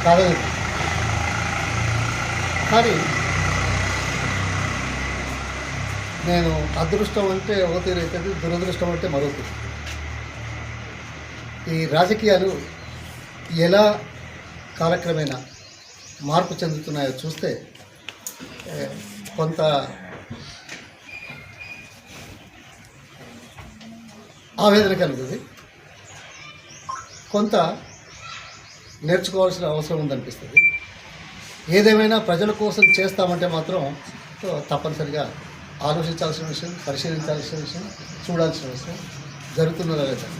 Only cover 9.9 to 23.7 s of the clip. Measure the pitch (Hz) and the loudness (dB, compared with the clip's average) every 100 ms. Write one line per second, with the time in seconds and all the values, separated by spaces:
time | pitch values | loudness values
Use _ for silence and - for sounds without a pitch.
9.9 | - - - - - - - - - - | -8 -8 -8 -10 -10 -8 -8 -8 -10 -12
10.9 | - - - - - - - - 160 160 | -12 -14 -14 -14 -12 -12 -10 -4 0 2
11.9 | 151 180 214 220 190 190 175 - - - | 4 6 6 6 6 6 0 -6 -12 -14
12.9 | - - - - - - 165 170 196 208 | -14 -12 -14 -16 -16 -6 2 6 8 8
13.9 | - - - - - - - - - 165 | 6 -4 -14 -14 -14 -16 -16 -16 0 2
14.9 | 175 175 156 143 127 - - - - - | 2 2 0 0 -4 -10 -16 -20 -20 -20
15.9 | - - - 143 160 180 170 170 151 156 | -20 -20 -10 2 2 2 -2 -2 -4 -4
16.9 | 147 139 131 156 - 175 123 - - - | -2 -2 -2 -6 -4 -4 -4 -8 -20 -20
17.9 | - - - - - - - - 151 139 | -18 -16 -14 -14 -14 -16 -14 -12 -8 -8
18.9 | - - - - - 160 165 156 143 131 | -8 -14 -14 -14 -4 -2 2 2 2 0
19.9 | - - - - - - - - - - | -10 -14 -16 -14 -14 -14 -16 -16 -16 -16
20.9 | - - - - - - - 1077 1077 - | -20 -16 -14 -12 -16 -16 -18 -16 -16 -18
21.9 | - - - - - - - - - - | -20 -20 -18 -16 -18 -20 -20 -20 -20 -20
22.9 | - - - 240 233 - - 220 | -20 -20 -20 -20 -18 -20 -18 -18